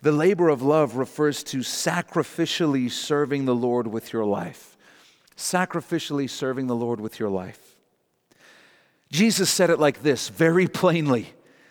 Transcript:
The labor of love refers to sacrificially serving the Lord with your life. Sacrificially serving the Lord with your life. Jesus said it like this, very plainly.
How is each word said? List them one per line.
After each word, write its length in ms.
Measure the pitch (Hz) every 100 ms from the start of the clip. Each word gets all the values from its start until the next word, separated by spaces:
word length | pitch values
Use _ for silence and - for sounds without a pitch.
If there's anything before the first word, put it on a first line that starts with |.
The 80 | 143
labor 380 | 151 165 196 175
of 120 | 143
love 360 | 135 156 147 117
refers 460 | 131 - 151 139 -
to 140 | 135
sacrificially 1300 | 117 - - 170 170 - 151 - 165 - 160 139 123
serving 540 | - - 147 147 143 135
the 100 | 123
Lord 320 | 120 123 117
with 260 | 110 -
your 120 | 117 104
life. 520 | 101 87 139 - _ _ - _ _ _ -
Sacrificially 960 | - 180 180 175 - 165 - 143 135
serving 380 | - 131 131 131
the 80 | 120
Lord 240 | 117 117
with 200 | 107 -
your 100 | 107
life. 460 | 95 92 110 _ _ _ _ _ _ _ _ - - _ _ _ _ _
Jesus 380 | 143 220 175 190
said 220 | - 175
it 80 | 165
like 240 | 147 135
this, 260 | 143 127 -
very 380 | 107 160 165 185
plainly. 680 | - 180 165 147 123 104 - _ _ _